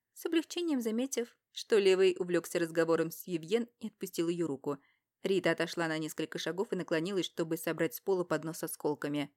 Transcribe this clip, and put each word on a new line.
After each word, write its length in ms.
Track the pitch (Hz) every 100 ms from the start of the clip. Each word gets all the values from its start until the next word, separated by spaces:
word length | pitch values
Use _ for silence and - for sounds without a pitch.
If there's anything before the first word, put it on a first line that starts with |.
| _
С 120 | - 349
облегчением 560 | 330 - 349 339 269
заметив, 560 | 220 226 269 - 240 _ _
что 260 | - - 220
Левый 380 | 190 185 190 180
увлёкся 400 | 180 175 - 175
разговором 520 | 165 165 165 160 165
с 140 | - -
Вивьен 400 | 170 160 226 233 _
и 80 | 214
отпустил 420 | - 190 - 170
её 180 | 175 160
руку, 300 | 135 147 139 _ _ _ _
Рита 280 | 190 190 170
отошла 360 | 165 165 170 165
на 100 | 160
несколько 420 | 156 - 156 165
шагов 320 | 160 175 226
и 40 | 185
наклонилась, 500 | 180 160 175 196 160
чтобы 320 | - 165 160
собрать 360 | 170 160 165
с 60 | -
пола 240 | - 185
поднос 360 | 175 156 160 156
с 40 |
осколками. 680 | 165 - 151 143 147 147 139